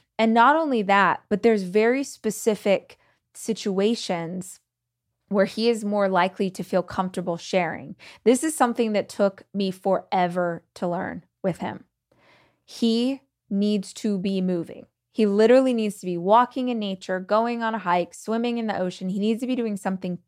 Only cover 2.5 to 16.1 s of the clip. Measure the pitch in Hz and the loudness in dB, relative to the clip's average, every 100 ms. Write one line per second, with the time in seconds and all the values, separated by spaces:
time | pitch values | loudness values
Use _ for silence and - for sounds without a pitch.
2.5 | 202 208 190 - - _ _ _ - - | 0 2 0 -2 -20 _ _ _ -12 -8
3.5 | 208 208 190 208 233 - 175 165 180 - | -6 -4 0 0 0 -4 -6 -6 -10 -12
4.5 | - _ _ _ _ _ _ - 202 294 | -16 _ _ _ _ _ _ -4 0 0
5.5 | - 226 226 208 208 196 185 185 185 196 | 2 0 0 0 0 2 2 2 0 -4
6.5 | 185 180 185 175 - 185 185 175 170 - | -4 -4 -2 -2 -4 -4 -4 -6 -6 -2
7.5 | 190 160 156 135 - - - 214 254 320 | -2 -2 -6 -12 -18 -20 -2 2 2 2
8.5 | - 247 233 226 208 196 - 202 190 - | 0 0 0 0 0 -2 0 0 -2 -10
9.5 | 202 196 185 196 185 - 190 180 180 175 | -4 -4 -4 -2 -2 0 0 0 0 -2
10.5 | 170 _ - 180 175 175 165 - _ 190 | -4 _ -6 -4 -4 -6 -10 -16 _ -6
11.5 | 165 - - _ _ _ _ _ _ _ | -4 -8 -10 _ _ _ _ _ _ _
12.5 | _ _ - 233 226 247 269 _ _ - | _ _ -2 0 2 0 -4 _ _ -6
13.5 | 196 208 214 190 - 220 202 196 190 185 | -2 0 -2 -4 -6 -4 -2 -2 -2 0
14.5 | 180 165 - - _ _ - 208 202 226 | -2 -6 -12 -20 _ _ 0 2 4 6
15.5 | 262 262 233 214 - 180 | 6 6 0 -2 -4 -6